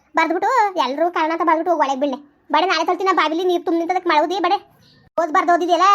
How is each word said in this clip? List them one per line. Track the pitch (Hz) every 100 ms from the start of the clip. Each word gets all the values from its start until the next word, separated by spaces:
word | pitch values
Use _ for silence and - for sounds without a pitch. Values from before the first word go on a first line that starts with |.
| _ 320
ಬರ್ದ್ಬಿಟ್ಟು, | 320 330 415 494 415 359 254
ಎಲ್ರೂ | 285 339
ಕಾರಣ | 349 311
ಅಂತ | 339
ಬರ್ದ್ಬಿಟ್ಟು | 339 320 330
ಹೋಗ್ | 330
ಒಳಗ್ | 269 269
ಬಿಡ್ನೆ. | 285 262 - _ _
ಬಡೆ, | 302 370
ನಾಳೆ | 320 339
ತರ್ತೀನಿ, | 359 381
ನಾ | 359
ಬಾವಿಲಿ | 311 320
ನೀರ್ | 359 349 -
ತುಂಬ | 339
ನಿಂತದಕ್ | 330 370 359
ಮಾಡೋದಿ, | 302 320 381
ಬಡೆ. | 349 381 - _ _ _ _ -
ಓದ್ | 330
ಬರ್ದ್ | 370 339
ಓದಿದ್ಯಲ್ಲ, | 349 349 339 381